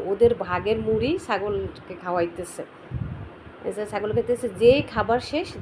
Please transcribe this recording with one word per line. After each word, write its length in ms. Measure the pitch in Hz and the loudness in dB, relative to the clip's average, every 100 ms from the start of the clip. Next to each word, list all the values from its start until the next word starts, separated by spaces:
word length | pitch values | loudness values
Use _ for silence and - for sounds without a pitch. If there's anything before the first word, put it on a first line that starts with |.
| 190 | -2
ওদের 280 | 196 233 | 4 4
ভাগের 440 | 233 185 180 190 226 | 4 0 -2 0 0
মুড়ি 400 | 220 220 240 349 - | 0 0 0 -2 -2
ছাগলকে 680 | 202 202 202 190 - - 175 | -2 0 -2 -4 -8 -14 -10
খাওয়াইতেছে। 600 | 180 175 170 170 175 - - - - - - - - - - - | -2 0 0 -2 -10 -10 -12 -16 -10 -8 -6 -8 -12 -16 -20 -10
এই 80 | - | -6
যে 140 | 190 208 | -6 -4
ছাগল 260 | 208 208 | -4 0
খেতেছে, 360 | 226 233 240 240 | 0 0 0 -2
যেই 340 | 180 233 277 | 6 8 8
খাবার 380 | 285 220 208 240 | 4 -2 2 0
শেষ, 360 | - 294 370 - | 0 -4 -4 -4